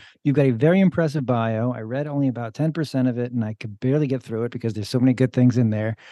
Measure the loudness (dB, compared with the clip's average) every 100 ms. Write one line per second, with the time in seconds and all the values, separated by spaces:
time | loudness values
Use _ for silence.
0 | -20 _ 0 2 2 4 4 4 4 2
1 | -2 -2 -2 0 0 0 -2 -4 -6 -6
2 | -4 -2 -2 -2 -8 -4 -4 -2 -4 0
3 | 0 0 -4 -2 -4 -6 -12 -4 0 0
4 | 0 -4 -4 -6 -4 -4 -6 -6 -4 2
5 | 2 2 0 4 4 4 0 0 -4 -6
6 | -12